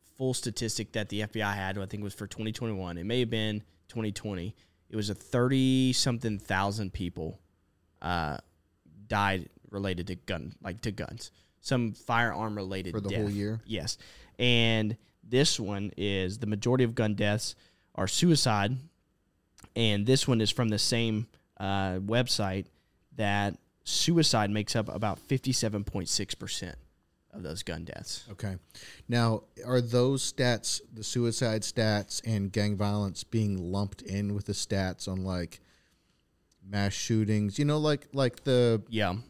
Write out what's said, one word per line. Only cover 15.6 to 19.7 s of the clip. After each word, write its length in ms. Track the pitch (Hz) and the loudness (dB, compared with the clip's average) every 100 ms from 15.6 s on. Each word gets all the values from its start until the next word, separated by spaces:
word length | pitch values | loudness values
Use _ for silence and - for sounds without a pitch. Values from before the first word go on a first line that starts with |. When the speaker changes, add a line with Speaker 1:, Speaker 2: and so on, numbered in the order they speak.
| 101 101 101 - | -2 -4 -6 -4
Speaker 1:
is, 400 | 101 98 92 107 | -2 0 -2 -4
the 100 | 104 | -4
majority 380 | 104 120 127 120 | 0 2 4 4
of 100 | 117 | 2
gun 200 | 107 101 | 0 2
deaths 400 | 104 107 - - _ _ _ - | 2 0 -2 -10 _ _ _ -4
are 120 | 95 | 0
suicide, 680 | - 175 151 127 107 101 127 151 _ _ _ _ _ _ - - | 4 6 6 4 2 2 0 -6 _ _ _ _ _ _ -20 -10